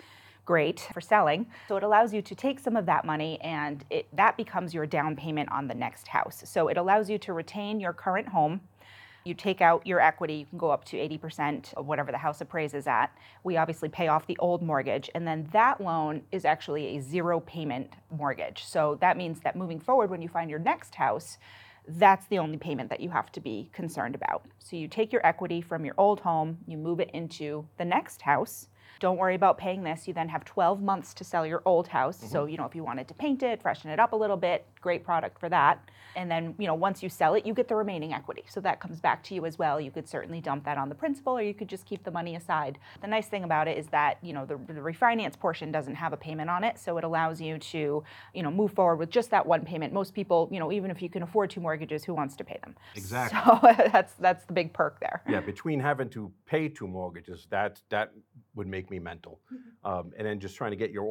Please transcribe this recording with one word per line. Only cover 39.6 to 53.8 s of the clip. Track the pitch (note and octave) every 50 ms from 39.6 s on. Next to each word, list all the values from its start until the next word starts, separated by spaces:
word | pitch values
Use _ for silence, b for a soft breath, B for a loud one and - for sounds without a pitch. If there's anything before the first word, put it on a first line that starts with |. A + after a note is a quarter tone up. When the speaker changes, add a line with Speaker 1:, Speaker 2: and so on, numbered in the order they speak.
| E3 D3+ C#3+ D#3
Speaker 1:
You | D3 C3+
could | - D#3 - -
certainly | - B2+ - - E3 E3+
dump | D3 D#3 C#3 C#3+ C#3
that | D3 C#3+ C#3
on | C3+ C#3
the | D3
principal, | - D#4+ D#4 C#4 - - C4 B3+
or | A#3+
you | G#3+ G#3
could | G3+ - G#3+
just | - F#3+ F#3 -
keep | - G3+ F#3 -
the | F#3
money | E3 E3+ E3 F3 E3
aside. | E3+ E3+ - E3 D#3 D3 C3+ C#3+ - B B B B
The | G3 G3+
nice | A3 A3 G#3+
thing | - G#3 G3
about | F3+ E3 D#3+ D3+ D#3
it | E3 -
is | - D3+ -
that, | D#3 D3 D3 C#3+ - -
you | F3 E3+
know, | C#3+ C#3 C3+
the, | C3+ D3 - - -
the | D#3 D3+
refinance | C#3 E3 D#3+ - B3 A#3 A3+ A3+ - - -
portion | - - E3+ E3+ - D#3+ D#3
doesn't | D3+ D#3 C3+ C#3 D3+
have | D#3+ E3 D#3+
a | D3+
payment | E3 - D#3 D#3 D#3 D#3 E3+
on | F3 F3+
it. | G#3+ A#3 - -
So | - F#3 E3+ E3
it |
allows | E3 E3 E3 D#3+ D#3+ D#3+ D#3+ D3+
you | D#3+ D#3+ D#3+ D3+
to, | - - - D#3+ D3+ C#3+ D3 D3+ D3+ B B B B B
you | B F#3 E3
know, | D3
move | E3+ G3 G#3+ F#3+
forward | - G3+ F#3 E3+ E3 D3+
with | E3 E3
just | - A#3+ A3+ -
that | G#3+ G3 -
one | E3 E3+ D#3+ -
payment. | D#3+ F3 D#3 D#3 -
Most | D#3 G3 F#3+ G3 -
people, | G#3 F#3+ - F3+ E3 E3 -
you | F#3+ F3+
know, | D#3+ D3+
even | G3+ G#3 F#3 F#3+
if | F3 F#3
you | F#3 E3+
can | - F#3 E3+
afford | E3 A3 G#3+ G3 -
two | - F#3
mortgages, | E3+ D#3+ D#3 D3+ D#3 - D3+ D3+ -
who | - E3+
wants | D#3 C#3+ C#3 C#3
to | - -
pay | - - -
them? | - - - B B B B
Speaker 2:
Exactly. | G#2+ F#2+ F#2+ A#2+ B2 B2 - - -
Speaker 1:
So | - B3 - - C4+ A#3+ A3+ A#3+